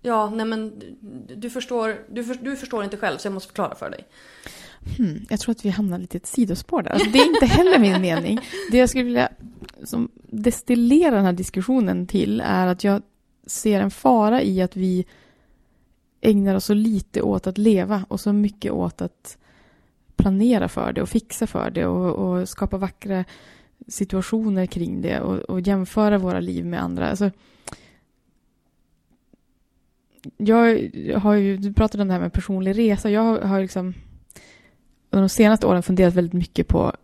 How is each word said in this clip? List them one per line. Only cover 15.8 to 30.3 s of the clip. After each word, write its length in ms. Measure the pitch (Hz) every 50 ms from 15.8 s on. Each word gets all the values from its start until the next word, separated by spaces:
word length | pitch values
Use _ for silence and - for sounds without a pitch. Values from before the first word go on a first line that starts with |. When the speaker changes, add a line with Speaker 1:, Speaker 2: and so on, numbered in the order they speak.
| _ _ _ _ _ _ _ _
Speaker 2:
ägnar 340 | - 226 214 202 196 196 190
oss 100 | 190 -
så 100 | - 208
lite 480 | 208 214 226 220 190 - _ - -
åt 240 | - 208 196 185 -
att 120 | 190 185 208
leva 460 | 208 226 214 190 180 190 214 196 190 _
och 120 | - 202
så 120 | - 208
mycket 400 | 202 208 208 202 208 _ - 190
åt 280 | - 175 180 175 - -
att 360 | 180 175 _ _ _ - - _ _ _ _ _ _ _ _ _ _ _ _ _ _ _ _
planera 520 | - - 202 190 190 220 247 247 202 180 175
för 240 | - - - -
det 100 | - -
och 60 | - 190
fixa 380 | - 226 - _ - - 226
för 240 | - - - - -
det 160 | - 170 170
och, 280 | 180 180 180 180 180 151 - 196 185 180 180
och 80 | 180 190
skapa 280 | - - 202 190 -
vackra 480 | 190 196 185 - _ - 208 196 185 185 - - - - - - _ _ _ _ _ - -
situationer 800 | - - 196 190 - 190 180 - - 226 220 214 196 190 185
kring 340 | 185 - 180 170 - - -
det 180 | - - - -
och, 180 | - - 185 190
och 220 | - - - 185
jämföra 580 | 180 202 196 190 185 - - 214 214 208 208 196
våra 220 | 185 180 180 185
liv 260 | 175 180 180 175 175
med 160 | 175 170 -
andra. 280 | - 175 175 175 - 78
Alltså, 200 | - 190 202 196 185 _ _ _ _ _ _ - - _ _ _ _ _ _ _ _ _ _ _ _ _ _ _ _ _ _ _ _ _ _ _ _ _ _ _ _ _ _ _ _ _ _ _ _ _ _ _ _ _ _ _ _ _ _ _ _ _ - -